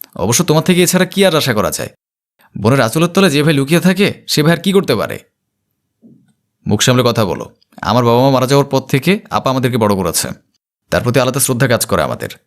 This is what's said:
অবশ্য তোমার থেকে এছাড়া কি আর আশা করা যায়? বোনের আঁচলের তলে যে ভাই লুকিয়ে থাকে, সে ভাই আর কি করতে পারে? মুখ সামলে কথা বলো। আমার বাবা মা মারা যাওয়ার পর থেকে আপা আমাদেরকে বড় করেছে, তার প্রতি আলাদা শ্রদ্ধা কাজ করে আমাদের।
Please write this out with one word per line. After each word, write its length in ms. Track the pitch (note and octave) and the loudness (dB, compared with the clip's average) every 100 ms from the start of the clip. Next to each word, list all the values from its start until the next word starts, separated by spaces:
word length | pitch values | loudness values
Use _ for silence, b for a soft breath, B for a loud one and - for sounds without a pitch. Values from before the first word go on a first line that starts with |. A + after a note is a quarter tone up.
| - - | -16 -6
অবশ্য 280 | G2 A#2+ | -2 0
তোমার 180 | E3+ D#3 | 2 0
থেকে 200 | E3+ F3 | 2 2
এছাড়া 220 | F3+ F#3 | 2 0
কি 220 | F#3 F#3+ F#3+ | 0 0 2
আর 100 | D#3 | 2
আশা 180 | C3+ | 0
করা 160 | G#2+ F2 | -2 -2
যায়? 180 | - - _ _ _ _ _ b - | -4 -10 _ _ _ _ _ b -4
বোনের 220 | G#2+ C3+ | 0 2
আঁচলের 280 | A2+ D#3+ E3+ | 2 0 0
তলে 220 | G3 F#3+ | 2 2
যে 120 | C#3 | 2
ভাই 120 | D3+ | 2
লুকিয়ে 260 | C#3 C3+ E3+ | 2 2 2
থাকে, 440 | F3+ F#3+ F#3+ - - | 2 2 0 -2 -4
সে 140 | D3+ | 0
ভাই 100 | D3+ | 2
আর 60 | E3+ | 0
কি 140 | G3 | 0
করতে 220 | F#3+ - | 0 0
পারে? 240 | G#2+ D2+ G#1 - _ _ _ _ _ _ _ - _ _ _ _ _ - | -2 -4 -8 -16 _ _ _ _ _ _ _ -20 _ _ _ _ _ -4
মুখ 160 | G#2 | -2
সামলে 200 | - B2+ A#2+ | 2 2 2
কথা 180 | A#2 | 0
বলো। 320 | F#2+ C2+ - _ _ - | -2 -4 -10 _ _ -10
আমার 240 | F#2 A#2 | -2 0
বাবা 180 | A#2+ A#2+ | 2 2
মা 80 | C#3 | 2
মারা 160 | B2+ C3 | 2 2
যাওয়ার 220 | C#3+ C#3 | 2 2
পর 120 | C3+ | -2
থেকে 400 | - C#3 E3+ G3+ - | -2 -2 0 -2 -2
আপা 200 | - C3+ | -4 -2
আমাদেরকে 280 | C3 B2+ A#2 | -2 -2 0
বড় 160 | G#2 | 0
করেছে, 340 | F#2+ E2+ D#2 B1+ - _ _ _ _ - | 0 -2 -4 -6 -10 _ _ _ _ -6
তার 120 | - | -2
প্রতি 180 | A#2+ C3 | 0 0
আলাদা 200 | B2+ B2+ | 0 -2
শ্রদ্ধা 280 | - A#2+ C3+ | -2 0 0
কাজ 180 | A2 - | 0 -2
করে 160 | F#2 | -2
আমাদের। 260 | C2+ A#1 A1 - | -2 -4 -10 -14